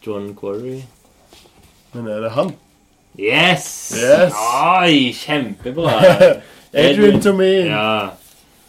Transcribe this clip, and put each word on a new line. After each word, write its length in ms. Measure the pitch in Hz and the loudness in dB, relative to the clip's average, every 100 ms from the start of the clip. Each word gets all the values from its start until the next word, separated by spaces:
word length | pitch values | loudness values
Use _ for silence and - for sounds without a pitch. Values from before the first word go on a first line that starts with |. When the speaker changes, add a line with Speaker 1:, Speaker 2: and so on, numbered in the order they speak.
Speaker 1:
John 320 | - 101 101 | -12 -10 -10
Quarry. 480 | 101 101 104 123 131 127 _ _ _ _ _ _ _ _ _ _ | -12 -10 -10 -12 -14 -18 _ _ _ _ _ _ _ _ _ _
Speaker 2:
Men 160 | 123 113 | -14 -10
er 120 | 107 | -8
det 120 | 113 | -6
han? 200 | 120 180 - _ _ _ _ _ | -4 -6 -6 _ _ _ _ _
Speaker 1:
Yes! 800 | - 101 143 175 180 - - - - | -8 -2 0 2 0 -4 -16 -12 -2
Speaker 2:
Yes! 380 | 123 202 180 | 2 4 4
Speaker 1:
Oi, 800 | 107 113 143 160 185 175 147 123 | 0 -4 -2 0 2 2 2 0
kjempebra! 840 | - - 147 117 98 123 143 160 113 185 156 180 143 | -4 -6 -6 -6 -10 -10 -6 -2 4 4 6 4 2
Speaker 2:
<laughs> 40 | - - _ | -6 -20 _
Adrian 480 | 139 165 196 208 | 0 2 4 4
Speaker 1:
Adrian. 60 | 202 | 4
Speaker 2:
Tomine. 460 | 208 190 190 190 175 | 2 2 2 2 0
Speaker 1:
Ja. 440 | 107 107 107 95 - _ _ _ _ | -2 -2 -2 -6 -12 _ _ _ _